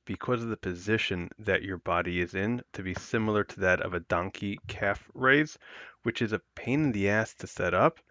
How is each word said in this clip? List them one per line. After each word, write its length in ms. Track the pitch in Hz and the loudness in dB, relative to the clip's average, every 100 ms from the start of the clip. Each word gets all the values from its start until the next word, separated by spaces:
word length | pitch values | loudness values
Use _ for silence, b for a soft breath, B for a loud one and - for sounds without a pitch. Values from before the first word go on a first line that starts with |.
because 380 | - 98 - 120 | -10 -8 -2 -2
of 80 | 113 | -2
the 60 | 107 | -6
position 720 | 98 87 98 110 - 90 87 - | -6 -6 0 0 0 -2 -6 -6
that 240 | 107 92 | 0 0
your 160 | 98 92 | 0 -6
body 420 | - 85 87 87 | -2 0 0 0
is 140 | 87 | -2
in, 280 | 95 104 123 - | 0 0 -2 -6
to 100 | - | -8
be 120 | 92 | -6
similar 500 | 90 - 117 110 104 | -6 -4 -2 2 2
to 160 | 101 - | 0 0
that 200 | 95 90 | 2 2
of 140 | - | 2
a 60 | 87 | -4
donkey 600 | 82 87 92 - 101 107 - | -2 -2 -2 -4 -6 -6 -8
calf 440 | - 101 101 - | -4 -2 -2 -6
raise, 440 | - 131 139 151 - B B B B | -2 4 4 4 -2 B B B B
which 180 | - - | -4 0
is 120 | 113 | 0
a 100 | 107 - - | -2 -6 -10
pain 280 | - 139 151 | -2 2 2
in 60 | |
the 160 | 104 98 | 4 4
ass 260 | 107 110 | 4 0
to 120 | - 95 | -4 -12
set 280 | - 90 | -4 0
up. 260 | 90 135 - _ | 4 4 2 _